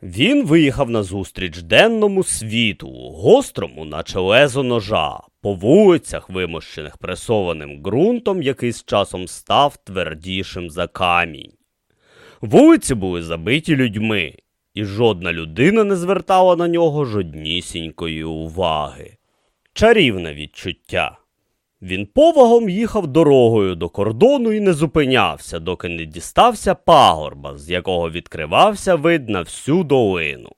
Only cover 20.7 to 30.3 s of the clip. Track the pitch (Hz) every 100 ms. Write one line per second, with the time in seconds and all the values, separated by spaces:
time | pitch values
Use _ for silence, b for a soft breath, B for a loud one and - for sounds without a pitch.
20.7 | 82 _ 92 73 - _ _ _ _ _
21.7 | _ 92 92 101 - 320 311 233 233 220
22.7 | 185 226 220 165 135 156 135 117 113 95
23.7 | 85 85 - 104 113 240 285 226 214 202
24.7 | 151 156 160 135 127 92 71 - 87 82
25.7 | 87 90 85 80 80 - - 226 226 202
26.7 | 175 - 156 107 80 73 71 71 71 73
27.7 | 90 85 87 85 82 - 82 78 104 196
28.7 | 208 190 170 156 170 117 98 85 - -
29.7 | 170 156 135 107 90 78